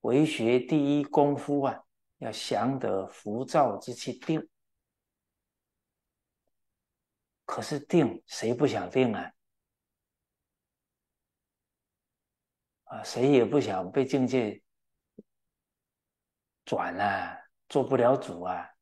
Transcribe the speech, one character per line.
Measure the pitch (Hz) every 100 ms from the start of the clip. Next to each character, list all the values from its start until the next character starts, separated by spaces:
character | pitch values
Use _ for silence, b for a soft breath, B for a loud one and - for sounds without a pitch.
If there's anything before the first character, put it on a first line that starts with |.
为 | 113 123 156
学 | - 113 127
第 | 123 156 139 147
一 |
功 | 143 - 147
夫 | 139 - 143
啊， | 135 - _ _ _ _
要 | 120
降 | 104 - 117 117 135
得 | 120 98 92
浮 | - 107 107
躁 | 127 165 135 98
之 | -
气 | 123 - 120
定。 | - 160 156 _ _ _ _ _ _ _ _ _ _ _ _ _ _ _ _ _ _ _ _ _ _ _ _ _ _ _ _ _ -
可 | -
是 | 113 147
定， | - 175 135 - _
谁 | - 113
不 | 127 143
想 | 104 92
定 | 131 127
啊？ | 101 - _ _ _ _ _ _ _ _ _ _ _ _ _ _ _ _ _ _ _ _ _ _ _ _ _ _ _ _ _ _ _ _ _ _ _
啊， | _ -
谁 | - - 131
也 | 143 110
不 | 139
想 | 117 92 90
被 | 139
境 | 131 143 127
界 | 127 110 98 _ _ _ _ _ - - _ _ _ _ _ _ _ _ _ _ _ _ _ -
转 | - - 90
啊， | 101 98 87 - - _ _
做 | 147
不 | 127 131
了 | 120
主 | 135 - 85
啊。 | 90 90 - _